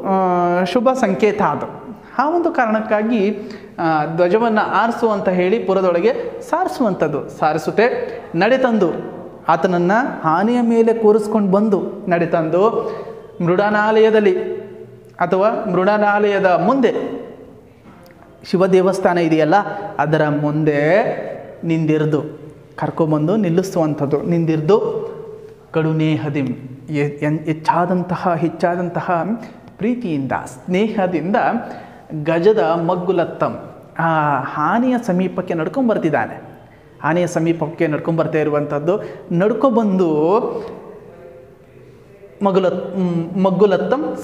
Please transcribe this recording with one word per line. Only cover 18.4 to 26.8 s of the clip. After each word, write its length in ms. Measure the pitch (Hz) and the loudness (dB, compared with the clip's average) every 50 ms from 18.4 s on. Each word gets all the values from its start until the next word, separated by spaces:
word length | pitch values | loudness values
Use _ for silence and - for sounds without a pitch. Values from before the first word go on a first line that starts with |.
| - - | -8 -2
ಶಿವ 140 | - 175 185 | 0 2 2
ದೇವಸ್ಥಾನ 520 | 190 185 185 180 190 185 190 - 196 175 175 | 4 4 4 4 4 0 2 2 2 2 2
ಇದೆಯಲ್ಲ, 380 | 170 160 160 156 156 151 175 202 202 - - - - - - - | 2 2 4 4 4 4 4 2 2 0 -6 -8 -10 -10 -2 -2
ಅದರ 280 | 139 151 160 156 156 151 | 0 2 2 2 2 2
ಮುಂದೆ 760 | 143 147 151 147 147 151 156 151 147 143 147 156 175 208 247 - - - - - - - - - - - - | 2 0 0 0 0 2 2 2 2 2 2 4 4 2 2 0 -4 -6 -8 -10 -12 -12 -14 -16 -16 -10 -4
ನಿಂದಿರ್ದು 580 | 165 165 160 160 151 156 156 151 156 151 143 127 151 - - - - - - - - - - | -2 0 0 2 2 2 2 2 0 0 -2 -2 -4 -12 -14 -18 -20 -20 -20 -20 -20 -10 -6
ಕರ್ಕೊಂಬಂದು 580 | 160 147 - - 170 156 151 151 151 160 196 | -6 -6 -2 -2 0 0 2 0 2 2 2
ನಿಲ್ಲಿಸುವಂಥದ್ದು. 840 | 226 208 175 165 180 185 190 - 180 160 156 147 147 147 131 143 143 | 2 2 2 2 0 0 0 -2 0 0 0 0 -2 -2 0 0 -2
ನಿಂದಿರ್ದು 580 | - 175 170 170 165 156 160 156 151 156 202 226 214 - - - - - - - - - - - - - - - - - | 0 0 0 0 2 0 0 0 2 4 2 4 2 0 -4 -4 -6 -8 -12 -14 -14 -16 -16 -18 -20 -20 -20 -20 -20 -6
ಕಡುನೇಹದಿಂ, 760 | - 160 160 156 160 160 156 156 156 143 135 151 147 151 135 123 120 113 - - - - | -4 -2 0 0 0 0 2 0 0 0 -2 -4 -4 -4 -4 -4 -6 -8 -10 -16 -16 -16